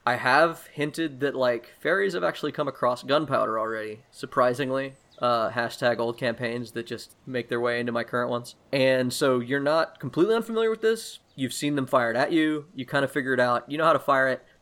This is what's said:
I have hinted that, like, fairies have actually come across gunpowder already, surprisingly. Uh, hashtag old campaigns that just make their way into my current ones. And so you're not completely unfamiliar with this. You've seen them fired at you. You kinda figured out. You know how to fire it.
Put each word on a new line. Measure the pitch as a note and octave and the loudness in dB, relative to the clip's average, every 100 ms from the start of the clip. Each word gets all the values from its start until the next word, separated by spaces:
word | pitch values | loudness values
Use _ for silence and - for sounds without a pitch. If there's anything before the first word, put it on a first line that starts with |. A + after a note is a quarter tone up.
| A#2 | -2
I | A#2+ | 0
have | B2+ C#3 E3 D#3+ - | 4 4 4 0 -10
hinted | D3 D3 E3 D#3+ C3 | -4 -4 -2 -6 -2
that, | C#3 | -4
like, | B2+ B2+ A#2+ - - | 0 0 0 -4 -6
fairies | D3 F#3+ G3 | -2 0 0
have | F3 | 0
actually | E3+ D#3 D3+ | -2 -2 -6
come | D#3 C#3 | -4 -6
across | - B2 B2 | -2 -2 -2
gunpowder | C3 D3+ D3+ B2 G#2+ A2 | 0 0 2 0 0 -2
already, | A2 A2 G#2+ G#2+ _ | -4 -6 -8 -12 _
surprisingly. | - C3 C#3 B2 B2 C3 C3 C3+ C3+ _ - | -14 -4 2 2 2 -2 -2 -6 -10 _ -4
Uh, | B2 A#2 A2 | 0 0 0
hashtag | A#2 A#2 - B2 A2+ | -2 -4 0 0 0
old | A#2 A#2+ | -2 -2
campaigns | B2 A#2 A#2+ A#2+ A2+ | -4 -2 -4 -6 -8
that | A#2 | -10
just | A#2 A2+ - _ - | -8 -10 -12 _ -8
make | B2+ A#2 | -6 -4
their | A#2+ | -2
way | A#2+ A#2+ | 0 0
into | A#2+ | -2
my | A#2 | -4
current | A#2 B2 B2 | -2 -2 -2
ones. | A#2+ A#2 - - | -4 -6 -18 -4
And | C#3 C3 C3 B2 | 2 4 4 2
so | - C#3+ B2+ | 2 2 2
you're | A#2+ C#3 | 0 -2
not | C#3 D#3+ - - | 2 0 0 -4
completely | C3 D3+ G3+ | -4 2 2
unfamiliar | A3+ A3+ A3+ A3+ | 2 0 -2 0
with | A3 | 0
this. | A3 A3 - - _ - | 0 0 -6 -16 _ -6
You've | B2+ | -4
seen | - D3 C#3+ | -2 -2 0
them | C3 | 2
fired | C3 A#2 A#2 | 2 2 0
at | C#3 | 2
you. | D#3+ D#3 D3+ D3 | 2 2 0 -6
You | - B2 | -12 -4
kinda | C#3+ C3+ | 0 0
figured | D3 C3 B2+ | 0 0 2
out. | B2 A#2+ - | 4 2 -2
You | D3 | 0
know | |
how | D#3+ | 2
to | C#3+ | 2
fire | - C3+ C3 | 2 2 2
it. | B2+ - _ | -2 -8 _